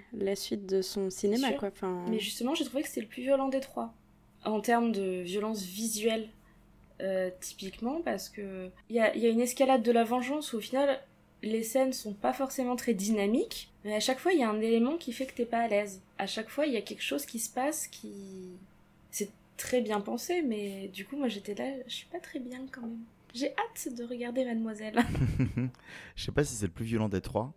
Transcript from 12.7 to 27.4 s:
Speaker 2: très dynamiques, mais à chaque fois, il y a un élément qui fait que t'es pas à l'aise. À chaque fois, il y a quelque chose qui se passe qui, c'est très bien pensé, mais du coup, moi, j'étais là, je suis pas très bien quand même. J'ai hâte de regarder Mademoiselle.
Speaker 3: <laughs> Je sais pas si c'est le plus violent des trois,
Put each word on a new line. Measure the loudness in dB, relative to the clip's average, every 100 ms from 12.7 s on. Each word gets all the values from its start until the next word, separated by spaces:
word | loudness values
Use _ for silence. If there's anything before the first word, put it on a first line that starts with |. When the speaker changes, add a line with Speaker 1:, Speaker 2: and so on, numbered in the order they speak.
| 0
Speaker 2:
très | 2
dynamiques, | 0 2 4 4 4 2 -4 -12 -12 -4
mais | 0
à |
chaque | 2 2
fois, | 4
il | 4
y |
a | 4
un | 2
élément | 4 6 4 2
qui | -4
fait | -6 -6
que |
t'es | -2 0
pas | 2
à | 2
l'aise. | 2 0 -8 -16 -6
À | -4
chaque | -4 -6
fois, | -2 0
il |
y | 0
a |
quelque | -4 -6
chose | -4 -4 -4
qui | -8
se | -6
passe | -2 -2 -2 -6
qui, | -10 -14 -12 -12 -12 -12 -14 -20 -20 _ _ -12
c'est | -6 -6 -8 _ -12
très | 0 2
bien | 2 0
pensé, | -2 -6 -2 0
mais | 0 0 -4 -6 -8
du | -10 -10
coup, | -2
moi, | -2
j'étais | -2 -6
là, | -4 -4 -6 -8
je |
suis | -10 -10
pas | -12
très | -8 -8
bien | -8 -10 -12
quand | -10
même. | -8 -10 -12 -20 -14
J'ai | -4 -4
hâte | -2 -4 -4 -8 -6
de | -8
regarder | -6 -2 0
Mademoiselle. | 0 0 -2 -4 -2 2
Speaker 3:
<laughs> | 4 4 2 4 2 2 -2 -4 -18 -18 -16 -8
Je |
sais | -2
pas | 0
si | 0 0
c'est | -4
le |
plus | -2 -2
violent | 2 2
des | 0
trois, | 0 -2